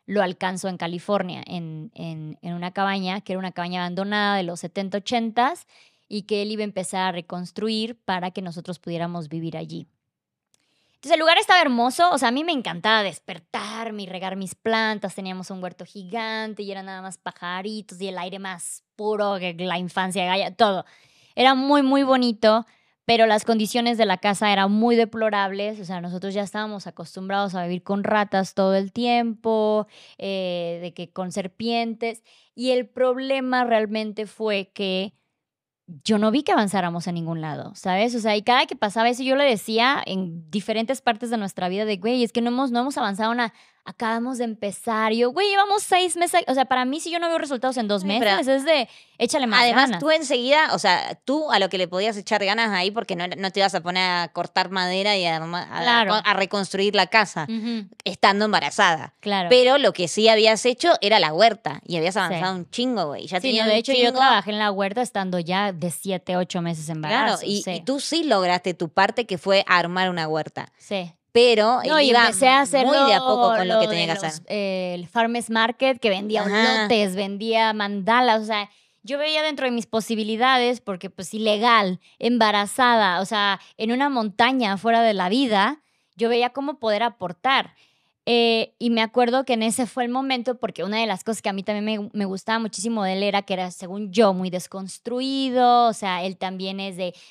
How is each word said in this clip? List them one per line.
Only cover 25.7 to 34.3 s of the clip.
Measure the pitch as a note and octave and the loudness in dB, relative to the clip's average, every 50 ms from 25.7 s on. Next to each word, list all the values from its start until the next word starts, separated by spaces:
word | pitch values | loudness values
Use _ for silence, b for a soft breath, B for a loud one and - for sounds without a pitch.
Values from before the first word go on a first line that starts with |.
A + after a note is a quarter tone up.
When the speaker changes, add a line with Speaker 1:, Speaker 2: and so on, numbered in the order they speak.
| A3 G#3+ | -6 -8
Speaker 1:
o | F#3+ | -10
sea, | E3 F#3+ F3 | -10 -8 -8
nosotros | E3+ F3 F3+ F3+ F#3 G3 F#3+ | -8 -8 -8 -8 -8 -6 -4
ya | G#3 G3+ | -4 -4
estábamos | F3+ - G#3+ G#3+ G#3+ G#3 G3 - F3+ | -4 -6 -8 -8 -8 -8 -10 -12 -14
acostumbrados | - - E3+ - - F#3+ F#3 F#3+ G3 G3+ G3+ G3 F3+ | -16 -16 -16 -16 -14 -12 -8 -4 -2 -2 -2 -2 -4
a | F#3 F3 | -4 -4
vivir | F3 F3+ F3+ - | -4 -4 -6 -4
con | - G3+ G3+ G3 | -4 -2 -2 0
ratas | G3+ G#3+ G#3+ G#3 G3+ - F#3+ F#3+ - - | 0 2 2 2 2 0 0 -2 0 0
todo | - F#3+ F#3+ F#3+ | 0 2 2 2
el | F#3+ G3 G3 - | 2 0 -2 -4
tiempo, | A#3 A#3+ A#3+ A#3+ A#3+ A#3 A#3 G#3+ A3 - A3+ A3 A3 G#3+ G#3+ G#3+ G#3+ G#3 G#3+ b b b b b - | -4 0 2 2 2 0 0 -4 -4 -2 0 0 2 2 2 2 0 -2 -4 b b b b b -10
eh, | - G3 G3 F#3+ F#3 F3+ F3 F3 E3+ E3+ E3+ E3+ F3 | -8 -6 -4 -4 -4 -4 -4 -4 -4 -6 -6 -8 -10
de | F3 D#3+ | -10 -10
que | - F3 F3 _ | -12 -14 -10 _
con | G3 F#3 F3+ | -8 -8 -6
serpientes, | D#3+ G3+ F#3 F3+ - - A3 A#3 A#3 A#3 A#3 A#3 A3+ A3+ A#3 A#3 A3+ A3+ b b b b b b b | -6 -6 -8 -8 -10 -8 -6 -2 -2 -2 -2 -4 -4 -6 -6 -6 -6 -8 b b b b b b b
y | A3 A#3+ B3+ B3+ | -4 -2 0 0
el | B3 B3 B3 | 0 -2 -4
problema | _ - B3+ B3+ B3+ B3+ C4 C4 C4+ C4+ B3+ B3+ B3+ B3+ B3 | _ 0 0 0 0 0 -2 -2 -2 -2 -2 0 0 0 2
realmente | A#3 A3+ A3 A3 G#3 G#3+ A3 A3 G#3+ G3+ A3 G#3+ | 2 2 2 2 0 -2 -4 -4 -6 -6 -8 -10
fue | F#3+ | -10